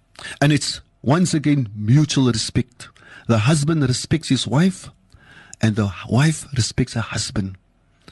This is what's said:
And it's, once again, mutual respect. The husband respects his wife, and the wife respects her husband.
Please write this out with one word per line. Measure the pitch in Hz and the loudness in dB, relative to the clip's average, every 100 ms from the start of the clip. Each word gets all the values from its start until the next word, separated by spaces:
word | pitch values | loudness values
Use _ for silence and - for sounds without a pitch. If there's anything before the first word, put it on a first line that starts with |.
| _ - - - | _ -20 -16 0
And | 143 | 2
it's, | 147 - - - _ | 2 0 -10 -14 _
once | 113 160 175 160 | 0 2 2 0
again, | 147 143 113 104 | 2 0 0 -6
mutual | 107 139 147 139 127 | 2 4 4 2 2
respect. | 113 - 127 - _ - _ - - - | 0 -2 -4 -4 _ -20 _ -20 -16 0
The | 113 | 2
husband | 110 160 143 160 | 4 2 2 0
respects | 131 127 - 160 - | 0 -2 -2 -4 0
his | 131 - | -2 0
wife, | 127 185 - - _ _ _ - - - - | 2 2 0 -12 _ _ _ -20 -20 -20 -2
and | 110 104 | -2 0
the | 101 - - | -2 -4 -2
wife | 113 156 156 - 123 | 2 2 0 -6 -4
respects | - - 127 117 | -4 -2 -4 -4
her | |
husband. | 107 117 - - 95 95 _ _ _ _ - | -6 -6 -6 -6 -6 -8 _ _ _ _ -20